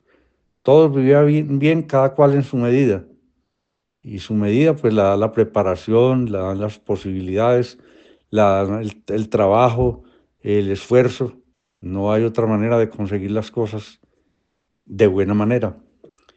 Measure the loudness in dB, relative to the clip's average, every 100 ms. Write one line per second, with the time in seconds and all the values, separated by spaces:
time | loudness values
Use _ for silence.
0 | _ _ _ _ _ _ 4 4 4 2
1 | 2 4 4 2 -2 -2 0 0 0 0
2 | 0 2 2 2 -2 -2 0 2 2 -2
3 | -6 _ _ _ _ _ _ _ _ _
4 | -16 -14 -6 -2 0 2 2 2 0 2
5 | 2 2 0 0 0 0 -2 -4 0 2
6 | 2 2 -2 -4 -4 -4 -6 -8 -8 -6
7 | -6 -8 -4 -2 0 0 -2 -10 _ _
8 | _ _ _ 0 2 2 -2 -4 -8 -10
9 | -8 -6 -2 0 2 4 2 2 -2 -4
10 | -12 _ _ _ -4 -2 -2 -6 0 2
11 | 2 -2 -8 -10 _ _ _ _ -10 -6
12 | -2 0 0 -2 -2 0 0 0 0 -4
13 | -6 -6 -4 -6 -6 -6 -6 -8 -14 -20
14 | _ _ _ _ _ _ _ _ -10 0
15 | 2 2 0 0 0 -2 -4 -8 _ _
16 | -20 _ _